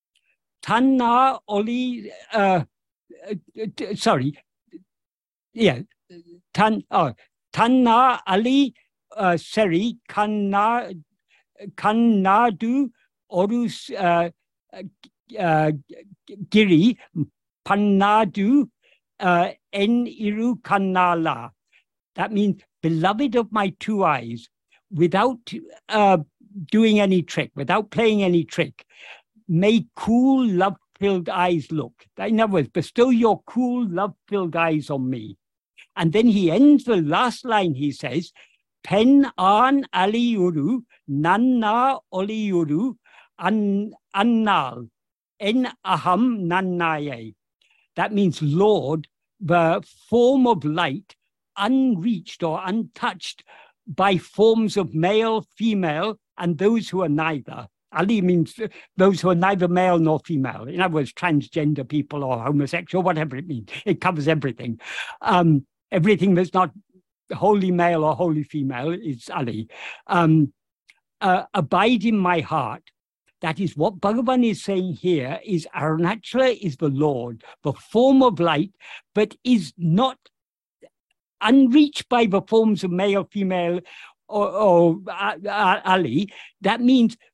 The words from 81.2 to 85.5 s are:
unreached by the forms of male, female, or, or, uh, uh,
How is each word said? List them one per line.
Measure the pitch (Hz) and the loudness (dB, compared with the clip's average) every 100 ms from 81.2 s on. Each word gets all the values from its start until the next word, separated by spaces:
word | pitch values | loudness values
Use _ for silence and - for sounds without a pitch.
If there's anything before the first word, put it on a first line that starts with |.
| _ _ | _ _
unreached | 208 269 262 269 294 - - | 4 6 6 6 4 0 -2
by | 240 233 | 0 2
the | 190 | 0
forms | - 220 220 196 | 0 2 2 0
of | 190 | -2
male, | 180 202 196 185 | -2 0 0 -2
female, | 208 190 185 175 175 175 - - _ - | -4 -2 -2 -2 -4 -8 -18 -20 _ -8
or, | 208 202 | -4 -2
or, | 180 214 175 170 165 190 | 0 4 6 4 2 -4
uh, | 180 202 165 | -8 -6 -6
uh, | 196 | -6